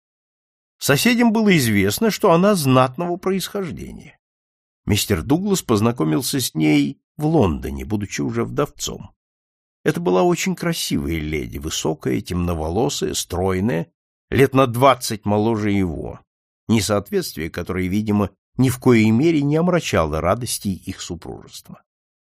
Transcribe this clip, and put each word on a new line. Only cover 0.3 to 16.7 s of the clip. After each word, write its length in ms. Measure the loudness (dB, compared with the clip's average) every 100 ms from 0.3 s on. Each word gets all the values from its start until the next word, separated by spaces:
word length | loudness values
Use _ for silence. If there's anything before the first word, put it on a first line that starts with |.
| _ _ _ _ -6
Соседям 540 | 0 2 4 4 4
было 240 | 4 4 4
известно, 540 | 4 2 2 2 -2
что 200 | 2 4
она 220 | 4 4
знатного 640 | 2 2 2 2 -2 -6 -4
происхождения. 1000 | -4 -4 -4 -8 -8 -10 -14 -18 -20 _ _ _ _ _ _ _ -2
Мистер 380 | 0 0 -2
Дуглас 400 | 0 0 0 -2
познакомился 760 | 2 2 2 0 -2 -2 -2 -2
с 140 | -4
ней 460 | 0 2 2 2 -4 _ -6
в 80 | 0
Лондоне, 600 | 2 2 0 -6 -10 -6
будучи 360 | -4 -4 -6
уже 220 | -4 -4
вдовцом. 680 | -4 -4 -4 -4 -12 -10 -16 _ _ _ _ _ _ _
Это 160 | -4 -2
была 240 | 0 2
очень 320 | 2 2 -2 -4
красивая 640 | -4 -4 -4 -4 -4 -4
леди, 380 | -4 -6 -6 -8
высокая, 640 | -8 -6 -4 -4 -4 -4
темноволосая, 920 | -4 -4 -2 -4 -4 -2 -2 -2 -6
стройная, 800 | -6 -6 -4 -2 0 -2 -2 -6 _ _ _ -4
лет 240 | 2 4
на 140 | 4 2
двадцать 580 | 4 4 4 -2 -6 0
моложе 460 | 2 2 0 0
его, 480 | 0 0 -4 -10 -12 _ _ _ _
несоответствие, 800 | 0